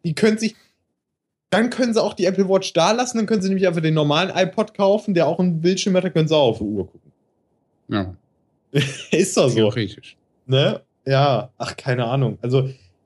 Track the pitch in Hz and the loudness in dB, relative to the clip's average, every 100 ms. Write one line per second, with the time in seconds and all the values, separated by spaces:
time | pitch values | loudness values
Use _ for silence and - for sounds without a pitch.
0 | 170 151 214 214 220 - _ _ _ _ | -6 0 0 0 -4 -8 _ _ _ _
1 | _ _ _ _ - 185 247 - 247 220 | _ _ _ _ -4 -2 0 -2 -2 0
2 | 202 - 180 185 190 190 190 170 170 233 | -2 0 0 2 2 2 0 2 2 2
3 | 247 226 208 220 190 190 185 170 160 156 | -2 -2 -2 0 0 0 0 0 0 2
4 | 147 151 190 175 185 - 214 - 196 214 | 2 2 0 0 -2 -2 -4 0 2 2
5 | 214 170 147 165 180 160 175 190 208 185 | 0 0 2 2 0 0 0 0 0 0
6 | 185 170 156 156 127 107 107 104 90 - | 0 0 2 4 2 0 -4 -6 -8 -12
7 | 76 _ _ _ _ _ _ _ - 104 | _ _ _ _ _ _ _ _ -8 -6
8 | 92 92 _ _ _ _ _ 143 - - | -6 -10 _ _ _ _ _ -4 -4 -6
9 | - 165 - - 139 110 104 117 98 - | -2 0 0 2 2 2 0 0 -6 -10
10 | - - _ _ - 131 165 214 _ _ | -20 -20 _ _ -2 2 2 -2 _ _
11 | - 135 143 117 - - 113 - 135 123 | -2 2 2 0 -4 -10 -12 -10 -6 -4
12 | 117 135 117 101 120 135 135 - _ _ | -2 -2 -2 -4 -2 0 -2 -8 _ _